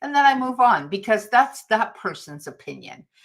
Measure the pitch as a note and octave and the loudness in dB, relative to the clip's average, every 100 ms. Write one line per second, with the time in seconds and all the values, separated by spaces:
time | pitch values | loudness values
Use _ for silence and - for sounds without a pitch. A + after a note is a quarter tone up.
0 | C#4 C#4+ C#4 C4+ B3+ B3 B3 F3+ C#3+ G3 | -6 2 4 4 -2 2 2 2 -2 -8
1 | G#3+ G#3+ G#3 B3 C4+ - - A3 - - | -2 -2 2 2 2 0 -2 -2 -2 -6
2 | F#3+ D3+ - D3 D3 - - C3+ - - | -10 -10 -14 -18 -16 -18 -16 -18 -16 -20
3 | - _ | -20 _